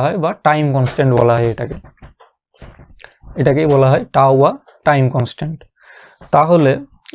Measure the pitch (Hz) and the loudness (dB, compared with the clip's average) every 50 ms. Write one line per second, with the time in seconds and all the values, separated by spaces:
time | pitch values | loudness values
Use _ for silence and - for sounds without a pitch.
0 | 127 156 214 190 151 170 208 - - 156 151 151 151 143 135 135 127 127 - - | 0 -2 -2 -4 -4 -6 -6 -2 -2 0 0 0 0 0 0 0 -2 -2 -2 -2
1 | 143 131 123 120 120 117 117 117 120 117 110 - 120 117 - - - - _ _ | 0 0 2 2 2 2 2 0 0 -2 -4 -6 -8 -10 -10 -14 -18 -20 _ _
2 | - - - _ - _ _ _ _ _ _ - - - - - - - - - | -20 -20 -20 _ -20 _ _ _ _ _ _ -20 -20 -20 -20 -20 -20 -20 -20 -20
3 | - - _ _ - - - 180 131 143 135 147 156 151 143 135 131 131 139 175 | -20 -20 _ _ -20 -12 -6 -2 0 0 0 0 0 2 2 2 2 2 2 0
4 | 240 - - 139 135 135 135 131 139 165 262 - _ _ _ _ - 156 147 139 | -2 -2 0 0 2 2 4 4 2 2 0 -4 _ _ _ _ -2 0 2 2
5 | 131 127 139 131 120 - - - 151 156 160 - - _ _ _ _ - - - | 0 0 -2 -2 -4 -6 -8 -10 -10 -10 -12 -14 -18 _ _ _ _ -20 -20 -20
6 | - - _ _ - - - 151 156 160 175 165 147 131 143 277 277 - _ _ | -20 -20 _ _ -8 -2 0 0 2 2 2 2 2 2 0 -2 -6 -14 _ _
7 | _ - | _ -10